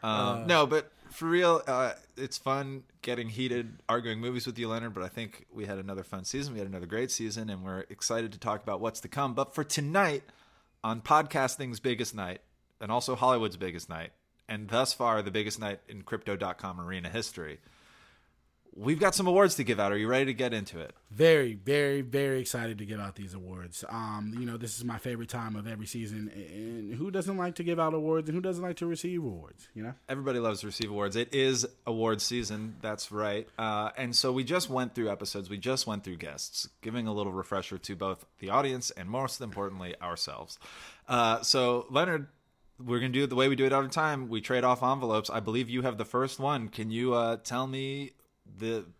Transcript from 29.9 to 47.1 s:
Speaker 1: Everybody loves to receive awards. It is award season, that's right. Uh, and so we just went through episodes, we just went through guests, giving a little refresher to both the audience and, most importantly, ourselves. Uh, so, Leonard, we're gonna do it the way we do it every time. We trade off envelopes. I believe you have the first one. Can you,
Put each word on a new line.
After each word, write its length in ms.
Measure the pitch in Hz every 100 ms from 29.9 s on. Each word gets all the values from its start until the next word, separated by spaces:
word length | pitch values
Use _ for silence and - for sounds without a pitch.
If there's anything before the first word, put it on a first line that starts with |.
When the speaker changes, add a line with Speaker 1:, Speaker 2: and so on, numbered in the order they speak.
| 131 -
Speaker 1:
Everybody 300 | 135 139 123
loves 200 | 113 104
to 60 | 104
receive 240 | 95 107
awards. 240 | 104 101 101
It 160 | 117
is 320 | 139 135 127 120 - -
award 340 | 113 113 107
season, 560 | - 120 107 107 110 104
that's 300 | 110 107 -
right. 340 | 104 107 101 113 -
Uh, 320 | 110 107 107 -
and 200 | 123 120
so 160 | 131
we 100 | 127
just 260 | 123 175 175
went 260 | 127 123
through 160 | 120 110
episodes, 380 | 101 101 101 92
we 100 | 101
just 280 | 117 131 -
went 160 | 107
through 140 | 95 87
guests, 520 | 82 71 - - - _
giving 260 | 110 120 113
a 60 |
little 200 | 104 101
refresher 460 | 92 92 98 - 95
to 160 | -
both 300 | 95 98 92 - _
the 80 | 95
audience 400 | 117 139 127 -
and, 180 | - 90
most 320 | 123 131 -
importantly, 540 | 117 95 98 95 90 -
ourselves. 560 | 90 85 - 67 73 - - - - - -
Uh, 320 | 123 117 113
so, 440 | - 135 123 123 117
Leonard, 360 | 135 180 160 143 _ _ _ _ _
we're 160 | 123 120
gonna 120 | 127
do 120 | 127
it 20 | 139
the 80 | 127
way 120 | 135
we 60 |
do 120 | 135 135
it 60 |
every 180 | 135 135
time. 380 | 147 156 143 127
We 100 | 113
trade 240 | - 127
off 180 | 127 123
envelopes. 460 | 127 135 123 110 107
I 120 | 113
believe 280 | 104 113 120
you 140 | 123
have 160 | 127 110
the 60 | 110
first 340 | 123 131 -
one. 280 | 139 143 110
Can 220 | - 110
you, 220 | 113 123